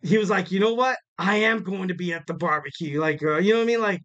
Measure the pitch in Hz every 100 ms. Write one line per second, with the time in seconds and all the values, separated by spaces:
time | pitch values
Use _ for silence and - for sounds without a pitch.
0 | 160 214 202 202 180 185 214 233 254 254
1 | _ - 175 214 220 226 185 196 185 175
2 | 175 165 165 165 170 151 143 - 160 143
3 | 156 151 151 151 190 226 226 233 214 185